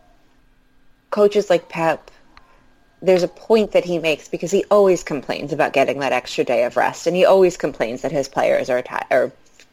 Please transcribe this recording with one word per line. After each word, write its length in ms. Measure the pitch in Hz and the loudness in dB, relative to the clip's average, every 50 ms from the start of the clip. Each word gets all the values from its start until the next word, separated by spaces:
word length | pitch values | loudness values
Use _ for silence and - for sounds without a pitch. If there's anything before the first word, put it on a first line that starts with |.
| _ _ _ _ _ _ _ _ _ _ _ _ _ _ _ _ _ _ _ _ _ - | _ _ _ _ _ _ _ _ _ _ _ _ _ _ _ _ _ _ _ _ _ -8
coaches 400 | - 214 208 202 - 208 196 - | 0 2 2 4 4 2 2 2
like 180 | 175 170 - - | 0 0 0 -6
Pep, 420 | - 170 165 165 151 - - - _ _ _ _ _ - _ _ _ _ _ _ _ _ _ _ _ - | -6 -2 -2 -2 -2 -2 -8 -20 _ _ _ _ _ -20 _ _ _ _ _ _ _ _ _ _ _ -4
there's 200 | 165 180 185 175 | 2 2 2 2
a 60 | 180 180 | 2 -2
point 440 | - - - - 220 220 208 208 | -6 -10 -2 2 2 2 2 2
that 120 | - 180 165 | 0 0 0
he 140 | 175 175 160 | 0 -4 -2
makes 300 | 156 160 147 - - - | -2 -2 -4 -4 -6 -12
because 220 | - - 185 160 | -10 -8 -6 -2
he 140 | 196 196 - - | -2 -2 0 2
always 320 | 202 208 202 190 180 160 | 2 4 4 4 2 0
complains 500 | - - 160 131 - - 107 - 135 143 | -2 -8 -8 -8 -6 -8 -8 -8 -6 -8
about 200 | 151 143 143 - | -2 -2 -2 0
getting 280 | - 139 135 143 127 139 | 2 0 0 0 -2 -4
that 120 | 139 127 | -2 -2
extra 320 | 123 123 - - - - 143 | -2 -4 -4 -6 -4 -4 -2
day 200 | - 120 117 120 | 0 0 0 0
of 120 | 120 - | 0 0
rest, 300 | 120 110 - - - - | -2 -2 -2 -2 -4 -4
and 100 | 170 175 | -2 0
he 80 | 185 185 | 2 4
always 320 | - 190 196 185 175 - | 4 6 6 4 2 2
complains 460 | - - 156 - - 131 110 123 135 | -2 -8 -8 -4 -4 -6 -6 -6 -6
that 100 | - - | -6 -4
his 160 | 160 143 135 - | -4 -4 -6 -4
players 400 | - 139 - - 139 - - 131 | -4 -2 0 0 0 0 -2 -2
are 140 | 123 123 | -4 -4
ti-, 140 | 127 - - - - - | -4 -6 -8 -10 -4 -2
are, 220 | - 127 127 - - _ _ _ _ _ - _ | 0 0 0 -2 -6 _ _ _ _ _ -20 _